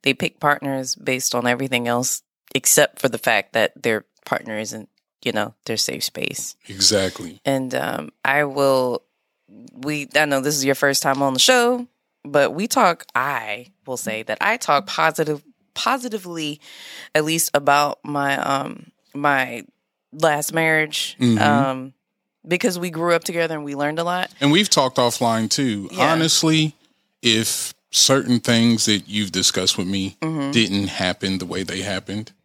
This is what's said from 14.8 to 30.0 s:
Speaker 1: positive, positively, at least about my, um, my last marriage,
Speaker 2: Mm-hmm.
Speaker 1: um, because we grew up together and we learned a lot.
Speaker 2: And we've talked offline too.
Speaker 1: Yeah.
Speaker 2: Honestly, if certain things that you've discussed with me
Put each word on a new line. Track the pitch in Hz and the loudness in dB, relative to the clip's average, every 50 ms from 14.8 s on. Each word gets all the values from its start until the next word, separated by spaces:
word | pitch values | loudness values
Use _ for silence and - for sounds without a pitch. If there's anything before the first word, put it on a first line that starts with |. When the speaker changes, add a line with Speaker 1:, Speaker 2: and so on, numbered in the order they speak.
| - | 0
Speaker 1:
positive, | - - - 160 160 156 - 160 151 151 143 _ _ _ _ _ _ _ | -2 -2 2 2 2 2 0 -2 -2 -4 -6 _ _ _ _ _ _ _
positively, | - - 226 254 269 247 247 208 214 185 180 170 165 156 151 147 151 _ - - - - - - - - - _ | -4 -2 -2 -2 -2 -4 -8 -8 -8 -10 -8 -8 -6 -6 -6 -8 -10 _ -20 -20 -20 -20 -20 -18 -18 -20 -2 _
at | 156 151 | 0 0
least | 156 160 165 - - _ | 2 0 0 -2 -2 _
about | 143 143 147 143 147 147 147 - _ _ | -2 2 4 4 4 4 2 -2 _ _
my, | 151 147 143 139 139 139 - | -6 -4 -2 0 0 0 0
um, | - - 139 135 139 - - - - - _ _ _ _ _ | 0 -2 -2 -2 -4 -6 -10 -14 -18 -20 _ _ _ _ _
my | 143 143 147 143 135 131 127 120 120 92 _ _ _ _ _ _ _ _ _ - | -2 0 0 2 2 0 -2 -6 -12 -12 _ _ _ _ _ _ _ _ _ -6
last | 151 156 160 147 147 151 - 156 | 0 2 2 2 2 -2 -2 -2
marriage, | 165 160 160 160 156 156 151 147 - - - - _ | 0 2 2 2 2 0 -2 -4 -6 -6 -6 -4 _
Speaker 2:
Mm-hmm. | 127 123 113 107 123 | 2 2 4 4 4
Speaker 1:
um, | 147 147 143 139 135 131 131 131 135 131 _ _ _ _ _ _ _ _ _ _ | 4 4 4 2 0 -2 -6 -8 -14 -16 _ _ _ _ _ _ _ _ _ _
because | 151 170 180 - 247 180 175 | -4 -4 0 0 -2 -2 -2
we | 170 180 | -6 -6
grew | 160 156 165 175 170 | -4 -2 0 2 2
up | 170 170 | 0 0
together | - 180 170 165 160 160 | -2 -2 -2 -2 -2 -4
and | 151 147 | -6 -8
we | 143 143 | -8 -6
learned | 139 143 147 151 160 | -4 -4 -2 -2 -2
a | 170 | -2
lot. | 175 180 180 185 - - - | -2 -2 -4 -4 -6 -6 -2
Speaker 2:
And | 143 143 147 | 0 2 4
we've | 190 214 190 | 4 2 2
talked | - - 135 131 - - | 2 2 2 2 2 2
offline | 127 120 113 - 127 117 113 113 113 107 | 2 2 2 2 2 2 2 2 0 0
too. | - - 139 127 107 101 98 90 | 0 0 0 0 -2 -4 -6 -10
Speaker 1:
Yeah. | - 185 127 147 165 | -2 0 2 2 4
Speaker 2:
Honestly, | 160 160 160 - - - 160 156 160 156 156 - _ _ _ _ _ _ _ _ _ - | 2 2 2 2 2 2 4 4 4 2 0 -2 _ _ _ _ _ _ _ _ _ 2
if | 120 110 110 113 - - - - - - _ _ _ | 2 4 4 2 0 -2 -4 -6 -8 -10 _ _ _
certain | - - - - 135 139 - 117 123 117 | 0 2 4 4 4 2 4 2 0 0
things | - - 120 117 117 120 117 110 - | 2 2 4 4 6 4 4 2 2
that | - 107 101 - - | 2 2 0 0 -4
you've | 101 107 107 95 87 | -4 -4 -2 -2 -2
discussed | 92 90 - - - 92 95 - - | 0 0 0 0 0 0 0 -2 -2
with | 92 | -2
me | 90 98 98 | -4 -2 -2